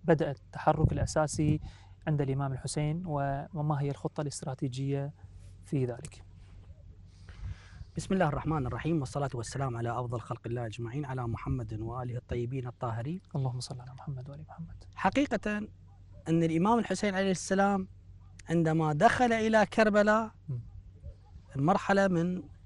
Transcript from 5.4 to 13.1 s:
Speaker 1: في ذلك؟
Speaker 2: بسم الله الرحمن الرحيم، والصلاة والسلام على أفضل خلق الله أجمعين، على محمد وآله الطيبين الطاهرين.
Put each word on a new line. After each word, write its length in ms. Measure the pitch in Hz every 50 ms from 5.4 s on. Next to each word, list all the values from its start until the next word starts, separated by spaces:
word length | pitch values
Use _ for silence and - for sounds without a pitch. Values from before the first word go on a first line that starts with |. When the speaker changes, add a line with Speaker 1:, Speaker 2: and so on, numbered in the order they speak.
| - - - - -
Speaker 1:
في 200 | - - 139 127
ذلك؟ 380 | 120 117 - - - - - - - - - - - - - - - - - - - - - - - - - - - - - - - - - - - - - - - -
Speaker 2:
بسم 160 | - - - 190
الله 140 | 190 175
الرحمن 380 | 151 143 131 - - 160 151 131
الرحيم، 340 | 123 123 120 - 156 170 156
والصلاة 300 | 135 123 - 143 143 127 -
والسلام 440 | 120 110 - - 131 139 131 117
على 220 | 117 117 117 117 120
أفضل 200 | 123 117 123 117
خلق 220 | - - 123 - -
الله 200 | 113 117 123 120
أجمعين، 400 | 110 107 - 117 113 117 147 147
على 220 | 131 131 127 120
محمد 460 | 117 113 - - 139 135 127 117 110 113 107
وآله 360 | 110 113 117 127 127 123 117
الطيبين 500 | 123 - - 123 120 120 120 135 135 123
الطاهرين. 540 | 123 - - 131 120 107 117 117 143